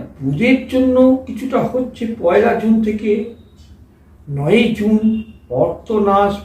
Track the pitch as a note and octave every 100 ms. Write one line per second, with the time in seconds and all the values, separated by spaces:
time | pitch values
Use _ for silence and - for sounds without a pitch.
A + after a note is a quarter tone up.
0 | - - C3+ D3 A#3+ C4 - C4 B3+ B3+
1 | C4 C4 - - C4+ - - B3+ A#3+ -
2 | A3+ - F3 G3 A#3 - G#3+ A3 G#3+ G#3
3 | G#3+ G#3+ - - - - - - - _
4 | _ - - C#3+ D3 A3 A#3 - G#3 G#3+
5 | A3 A3 - - - B2+ D3+ - - G#3+
6 | G3+ G3 G3+ G3+